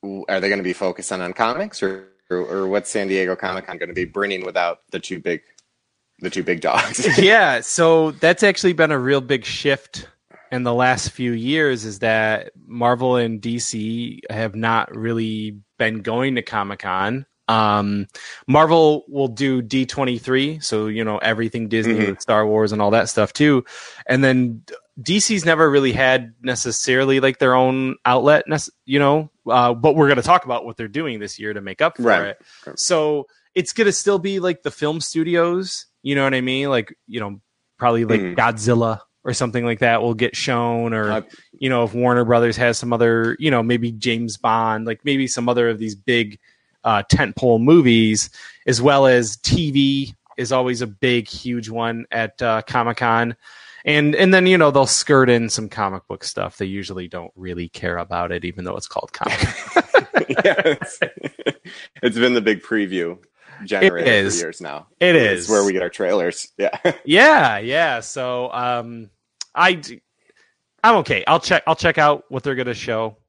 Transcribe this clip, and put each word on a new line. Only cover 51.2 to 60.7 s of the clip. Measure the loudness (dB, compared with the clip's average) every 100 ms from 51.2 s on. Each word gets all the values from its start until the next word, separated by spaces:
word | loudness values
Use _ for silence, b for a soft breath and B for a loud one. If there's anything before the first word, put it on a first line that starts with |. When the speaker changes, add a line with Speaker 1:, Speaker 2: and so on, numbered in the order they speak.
| -2
Speaker 2:
huge | -12 -8 -8 -8
one | -6 -4 -6 -6
at, | -6 -6 -4
uh, | -2 -2
Comic-Con. | 0 0 0 0 2 2 0 -6 B B B B 0
And, | 2 2 4
and | 4
then, | 6 6
you | 6
know, | 6
they'll | 4 2
skirt | 0 4 4 6
in | 4 2
some | -6 -8
comic | -4 -4 -6 _
book | -12
stuff. | -10 -8 -8 -6
They | -8
usually | -6 -8 -10 -10
don't | -12 -14 _
really | -12 -10 -10
care | -8 -6 -6
about | -6 -6 -4
it, | -6 -8
even | -10 -10
though | -10
it's | -8
called | -10 -10
Comic-Con. | -8 -6 -4 -4 -6 -2 -2 2 0 2 -4 -2
Speaker 1:
<laughs> | 0
Yes. | 2 2 0